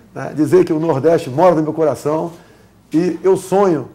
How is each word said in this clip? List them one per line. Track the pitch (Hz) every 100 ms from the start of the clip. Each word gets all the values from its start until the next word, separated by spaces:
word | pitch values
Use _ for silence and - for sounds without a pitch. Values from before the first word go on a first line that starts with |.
| -
né? | - 135
Dizer | 139 143 180
que | 175
o | 156
Nordeste | 165 135 156 165 135
mora | 131 180
no | 160
meu | 156
coração | 156 151 123 147 156 170 170 - _ _ _ _
e | 156 180 170
eu | 185 185
sonho | - 190 196 147 117